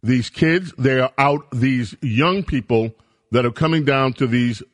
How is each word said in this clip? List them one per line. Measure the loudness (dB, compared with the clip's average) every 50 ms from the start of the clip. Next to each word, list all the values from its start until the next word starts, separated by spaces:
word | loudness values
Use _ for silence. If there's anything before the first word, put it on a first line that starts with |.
These | 0 0 0 0 0 -4
kids, | _ 0 0 2 2 0 -2 -6 -8
they | -2 0 0 2 2
are | 0 -2 _ 0
out, | 2 2 2 0 -4 _
these | -4 -2 0 0 0 0 -2 -6 -8 -8
young | -6 -2 0 2 2 2 0 -2
people | -2 -2 -4 -4 -2 _ 0 0 0 -2 -6 _ _ _ _ _ _ _
that | 0 0 0
are | 0
coming | -2 0 0 0 2 2 0
down | 0 2 2 0 0 0
to | -2 -2
these | 0 2 0 0 0 -2 -6 -12 _